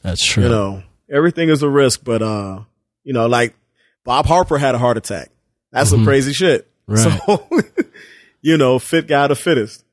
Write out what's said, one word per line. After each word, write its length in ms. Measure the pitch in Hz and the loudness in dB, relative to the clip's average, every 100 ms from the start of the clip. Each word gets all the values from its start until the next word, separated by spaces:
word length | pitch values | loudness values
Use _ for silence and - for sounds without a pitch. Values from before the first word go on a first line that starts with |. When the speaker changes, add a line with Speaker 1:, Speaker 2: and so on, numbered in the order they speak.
Speaker 1:
That's 200 | 95 90 | -8 -4
true. 200 | - - | -2 2
Speaker 2:
You 60 | 120 | 2
know, 340 | 110 98 98 - _ _ | 0 -2 -10 -16 _ _
everything 380 | 143 170 165 165 | 0 0 0 0
is 140 | 151 | 2
a 60 | 147 | 2
risk, 320 | 139 135 - | 2 2 0
but, 180 | - 113 | -4 -4
uh, 380 | 110 107 98 95 104 _ _ _ | -4 -6 -8 -14 -18 _ _ _
you 100 | - | -6
know, 120 | 127 117 | -2 0
like, 300 | 120 117 _ _ _ _ _ - | 0 -2 _ _ _ _ _ -4
Bob 220 | 127 151 | -2 2
Harper 320 | 170 - 147 | 2 2 0
had 160 | 139 123 | 0 0
a 20 | |
heart 200 | 123 113 | 0 -2
attack. 320 | - 95 64 _ _ _ _ | -6 -12 -12 _ _ _ _
That's 180 | 127 113 | -2 2
some 100 | 107 | 2
Speaker 1:
Mm-hmm. 80 | 110 | 4
Speaker 2:
crazy 260 | 139 135 | 2 0
shit. 340 | 139 180 135 - _ - | 0 0 0 -4 _ -4
Speaker 1:
Right. 140 | 107 110 92 - | 0 2 0 -2
Speaker 2:
So, 220 | 208 - 320 - - - - | -2 0 -4 -2 -6 -8 -12
<laughs> 460 | - - _ _ | -20 -20 _ _
you 160 | 143 160 | 0 2
know, 200 | 131 131 | 2 0
fit 300 | - 165 160 | 0 -4 0
guy 180 | 143 143 | 0 0
the 100 | 147 | -2
fittest. 500 | 175 143 107 - _ | 0 -2 -2 -10 _